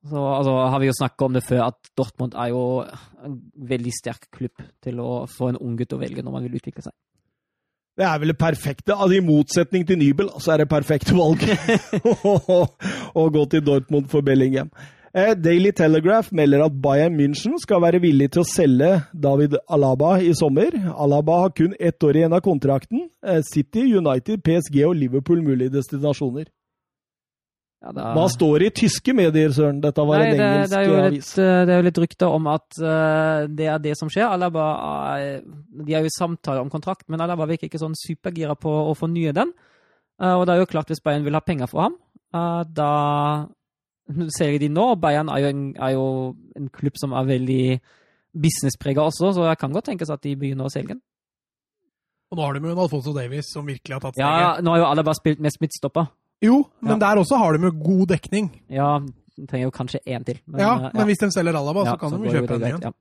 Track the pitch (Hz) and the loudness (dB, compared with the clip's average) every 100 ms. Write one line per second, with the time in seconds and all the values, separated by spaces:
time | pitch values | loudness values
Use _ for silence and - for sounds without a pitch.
0 | 147 147 139 139 139 131 127 135 135 127 | -8 -4 -2 0 0 2 0 2 0 0
1 | 131 - 135 127 - 123 117 - _ - | -4 -2 0 0 0 0 0 -4 _ -6
2 | 123 _ 123 - 120 123 123 127 - 127 | -6 _ -8 -6 -4 -2 -2 -4 -6 -14
3 | - _ 143 131 - 147 127 127 120 117 | -20 _ -16 -16 -16 -18 -6 -6 -4 -8
4 | - 113 _ - 127 _ - _ - 120 | -10 -12 _ -12 -12 _ -20 _ -12 -8
5 | 123 123 123 - 127 123 123 117 123 131 | -6 -8 -10 -6 -4 -4 -8 -6 -6 -6
6 | 131 131 127 131 123 127 - - - _ | -8 -10 -10 -10 -8 -10 -12 -16 -18 _
7 | _ _ _ _ _ _ _ _ _ - | _ _ _ _ _ _ _ _ _ -2
8 | 190 156 156 160 165 151 139 139 - 202 | 0 0 -2 0 0 0 -6 -6 -2 0
9 | 190 190 180 151 143 - 170 185 170 180 | 4 4 4 4 4 0 0 0 0 4
10 | 143 139 120 - - 156 147 151 143 151 | 4 2 -2 -4 0 2 2 0 0 -2
11 | - 180 160 160 208 202 - 226 - 208 | 2 4 4 4 2 0 2 0 0 -2
12 | 233 226 196 196 - 180 160 _ 185 269 | 0 0 2 0 2 2 2 _ -10 -10
13 | - - 160 151 143 160 147 139 135 147 | -6 0 2 2 2 2 2 0 2 -2
14 | 135 151 139 135 131 135 151 - - _ | 0 0 4 4 4 0 -4 -14 -20 _
15 | _ 185 202 214 165 175 190 196 160 156 | _ 0 2 2 4 4 2 4 4 4
16 | 165 220 - 175 143 143 156 139 139 139 | 4 2 0 2 4 6 4 2 2 2
17 | 165 160 143 147 214 330 - 196 170 175 | 2 2 0 0 -4 -6 0 2 4 4
18 | 175 139 139 175 170 - 156 127 156 190 | 4 4 4 2 0 2 4 6 4 2
19 | 143 170 139 139 147 147 - 156 135 131 | 0 -2 0 2 2 0 0 0 2 2
20 | 151 190 175 160 156 139 254 320 180 143 | 2 4 2 2 2 2 0 0 -6 -2
21 | 143 143 151 170 185 - 165 196 170 - | 0 2 2 2 2 2 0 2 -4 0
22 | 151 147 165 170 196 151 135 135 - 240 | 2 4 4 2 2 0 2 0 -2 -8
23 | 339 _ - 170 151 - 139 220 262 208 | -8 _ -2 -2 0 -2 -2 0 2 2
24 | 160 131 - 214 156 170 151 139 151 170 | 2 0 -2 -2 0 0 0 2 2 2
25 | 135 135 139 170 156 127 127 135 127 139 | 0 -2 2 0 2 0 0 -2 -4 -4
26 | 147 143 139 131 156 _ _ _ _ _ | -2 -2 -4 -6 -12 _ _ _ _ _
27 | _ _ _ _ _ _ _ _ - - | _ _ _ _ _ _ _ _ -16 -10
28 | 113 131 180 123 160 151 196 - 214 - | -4 0 0 2 2 4 2 2 0 0
29 | - 262 170 156 156 135 151 143 147 147 | 0 2 4 4 2 4 2 2 -2 0
30 | 147 151 160 - 208 196 196 196 196 190 | 2 4 4 4 2 2 2 2 4 4
31 | 190 143 - - 190 180 180 180 180 170 | 4 0 -4 2 4 6 4 4 4 2
32 | 170 - 180 156 156 156 _ - 160 160 | -2 0 0 2 0 -2 _ -6 -2 0
33 | 156 156 160 156 151 151 156 156 151 147 | 2 2 0 0 -4 -4 -2 -2 -2 -4
34 | 156 185 226 180 180 165 151 151 147 147 | -4 -2 0 0 -2 -2 -2 -2 -6 -6
35 | 139 143 139 139 - 147 147 - 151 156 | -6 -6 -6 -10 -14 -20 -20 -14 -4 -2
36 | 160 - 175 170 - 135 139 156 165 185 | -2 -4 -6 -6 -6 -6 -4 -8 -8 -10
37 | - 160 170 175 156 165 - 160 156 160 | -8 -6 -6 -4 -4 -6 -6 -8 -8 -10
38 | - 160 190 175 151 147 160 151 151 151 | -10 -10 -10 -8 -8 -6 -4 -2 -2 -4
39 | 165 170 160 147 294 349 _ _ _ _ | -4 -2 -2 -2 -4 -6 _ _ _ _
40 | _ _ 185 180 180 175 185 160 156 160 | _ _ 0 2 2 2 2 -2 -6 -4
41 | 156 147 147 151 - 160 123 - 190 349 | -2 -2 -2 -2 -2 -4 -4 -2 -2 -4
42 | _ _ _ 170 170 170 165 160 147 147 | _ _ _ -6 -4 -4 -6 -2 0 0
43 | 147 147 147 151 151 _ _ _ _ _ | 0 0 0 -2 -6 _ _ _ _ _
44 | - 151 165 - 151 147 147 151 240 214 | -12 -8 -6 -2 0 0 0 2 2 2
45 | 160 147 156 143 143 143 139 - 131 131 | 0 0 0 -2 -2 -2 -8 -6 -4 -2
46 | 135 131 131 - - - 139 - 143 - | -2 -4 -6 -10 -20 -14 -14 -6 -6 -4
47 | 139 123 131 127 127 131 127 127 _ _ | -6 -4 -2 -2 0 0 0 -2 _ _
48 | _ _ _ 170 156 - 139 - 143 139 | _ _ _ -2 -2 0 -4 -4 -2 0
49 | 156 151 185 185 165 160 139 160 262 190 | 0 0 0 2 0 0 -4 -6 -6 -8
50 | 156 147 147 139 139 135 135 147 131 254 | -8 -8 -8 -6 -6 -6 -6 -8 -10 -14
51 | _ _ _ _ _ _ _ _ _ _ | _ _ _ _ _ _ _ _ _ _
52 | _ _ _ 170 147 139 156 175 180 147 | _ _ _ -6 -4 -4 -6 -2 -2 -2
53 | 131 143 123 143 147 151 147 131 - 135 | -6 -8 -8 -10 -10 -12 -10 -12 -10 -10
54 | 135 131 143 160 175 165 170 170 165 147 | -10 -4 0 2 2 2 2 2 4 2
55 | 156 151 160 151 151 - 156 - 139 - | 0 0 -2 -2 -4 -4 -8 -6 -6 -4
56 | 160 _ _ _ 214 262 277 _ 220 220 | -4 _ _ _ 4 4 2 _ -2 2
57 | 202 208 175 269 190 156 185 160 156 190 | 4 2 4 2 4 2 0 -2 0 2
58 | 185 175 - 196 202 - _ 135 143 147 | 2 0 -2 -4 -4 -10 _ -2 0 0
59 | 139 - _ - 139 131 127 - 123 135 | -4 -16 _ -20 -10 -6 -6 -6 -8 -8
60 | - 120 - 123 - 160 202 247 131 220 | -8 -8 -8 -10 -10 -2 0 0 -2 -2
61 | 208 202 202 185 170 160 143 175 180 120 | 0 0 0 -2 -2 -2 -2 -2 -2 -2
62 | 156 170 220 151 120 117 113 160 123 - | -4 -6 -2 -2 -2 -2 -4 -6 -10 -12